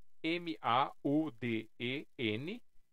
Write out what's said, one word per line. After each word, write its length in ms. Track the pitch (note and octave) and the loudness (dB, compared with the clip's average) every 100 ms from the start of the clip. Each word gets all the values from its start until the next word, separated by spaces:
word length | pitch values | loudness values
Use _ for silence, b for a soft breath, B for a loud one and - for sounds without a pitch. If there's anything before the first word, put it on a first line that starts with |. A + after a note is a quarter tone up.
| - - | -14 -6
M 340 | D#3+ F3 E3+ - | -2 -2 -4 -2
A 320 | B2 A#2+ D#3 - | 4 4 4 0
U 280 | C#3+ D3+ D#3 | 2 4 2
D 380 | - B2 A2 G#2+ - | -2 0 0 -2 -4
E 280 | A#2+ C#3 - - | -2 -2 -6 -2
N, 440 | A2 A2 D#3 A#3+ - - - | 0 0 -4 -8 -12 -20 -20